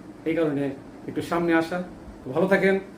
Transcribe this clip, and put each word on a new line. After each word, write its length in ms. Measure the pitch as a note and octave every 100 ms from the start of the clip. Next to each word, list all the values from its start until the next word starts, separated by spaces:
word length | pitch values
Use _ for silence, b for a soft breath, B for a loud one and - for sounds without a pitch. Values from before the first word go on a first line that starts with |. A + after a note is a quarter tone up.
| - -
এই 100 | D#3+
কারণে 360 | E3 D#3+ C#3+ C#3 C#3 - - -
একটু 140 | C#3
সামনে 320 | D3+ E3+ E3+
আসা। 280 | E3 E3 F3+ F#3 - - -
তো 60 | B2+
ভালো 180 | C#3 F#3
থাকেন, 300 | F#3+ F#3+ F#3+ -